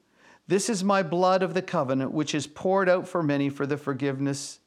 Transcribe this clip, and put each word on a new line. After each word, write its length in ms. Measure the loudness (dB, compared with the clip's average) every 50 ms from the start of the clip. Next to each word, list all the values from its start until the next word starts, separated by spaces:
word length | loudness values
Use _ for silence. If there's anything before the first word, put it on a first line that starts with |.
| _ _ _ _ _ -20 -20 _ _ -2
This 220 | 0 0 2 0
is 120 | -2 0 2
my 200 | 2 2 2 2
blood 400 | 0 0 2 4 4 4 4 2
of 100 | 0 0
the 80 | -2
covenant, 500 | -4 -2 -2 -2 0 0 0 0 0 0
which 240 | -2 -2 -2 -2 -2
is 120 | -4 -6
poured 420 | -6 -10 -4 -2 2 2 4 4 4
out 180 | 4 2 2
for 160 | -2 -4 -2 0
many 280 | 0 2 2 0 -2
for 160 | -2 -4 -4
the 100 | -4 -4
forgiveness 840 | -4 -4 -6 -4 -2 -2 -4 -2 -2 -2 -4 -4 -4 -8 -12 -14 -18 _